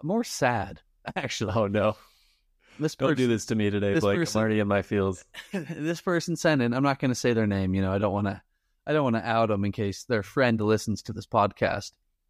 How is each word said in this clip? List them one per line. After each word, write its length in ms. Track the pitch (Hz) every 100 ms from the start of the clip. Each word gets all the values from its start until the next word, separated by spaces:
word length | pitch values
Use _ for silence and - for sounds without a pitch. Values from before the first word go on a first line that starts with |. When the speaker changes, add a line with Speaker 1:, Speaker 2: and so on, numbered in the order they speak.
Speaker 1:
more 200 | 147 220
sad, 560 | 240 - 131 117 90 - _ _
<laughs> 180 | - -
actually. 360 | 139 - 104
Speaker 2:
Oh 120 | 107 104
no. 300 | 101 104 - - _ _ _ _ _ _ -
Speaker 1:
This 160 | 156 -
Speaker 2:
Don't 120 | 135
do 40 |
Speaker 1:
person 140 | 143 123
Speaker 2:
this 160 | 113 -
to 80 |
me 160 | 113 104
today, 240 | 101 101
Speaker 1:
this 80 | 101
Speaker 2:
Blake. 160 | 104 101
Speaker 1:
person 200 | 165 110
Speaker 2:
I'm 40 |
already 160 | 110 107
in 80 | 101
my 140 | 101
feels. 420 | 95 104 98 95 - -
Speaker 1:
<laughs> 140 | -
This 480 | 196 147 165 151 170
person 360 | - 170 156 160
sent 240 | 170 151
in, 140 | 120
I'm 80 | 120
not 160 | 139 139
gonna 160 | 139
say 180 | 123 127
their 140 | 113 110
name, 280 | 98 95
you 60 | 95
know, 100 | 95
I 60 | 98
don't 140 | 104
wanna, 300 | 101 101 98 - _ _ _ -
I 60 |
don't 120 | 151
wanna 180 | 139 113
out 260 | 101 113 113
'em 140 | 101
in 80 | 101
case 320 | 98 101 95
their 180 | - 117
friend 380 | 101 - 127 113
listens 400 | 107 107 - 101
to 80 | -
this 140 | 101 -
podcast, 680 | 113 101 - 98 92 - - _ _ _